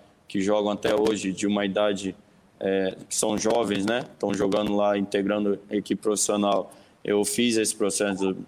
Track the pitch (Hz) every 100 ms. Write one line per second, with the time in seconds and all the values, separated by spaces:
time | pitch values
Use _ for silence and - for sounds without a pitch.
0 | - _ - - 190 208 104 101 123 107
1 | 107 104 98 90 101 101 101 98 104 98
2 | 95 - - _ _ - 95 95 95 -
3 | - - 110 107 107 117 107 98 101 120
4 | 127 - 101 98 107 104 107 101 104 101
5 | 98 101 98 104 104 98 - 107 - 101
6 | 107 104 - 104 101 101 - - - _
7 | - 104 101 - 120 110 107 - 101 -
8 | 101 95 95 92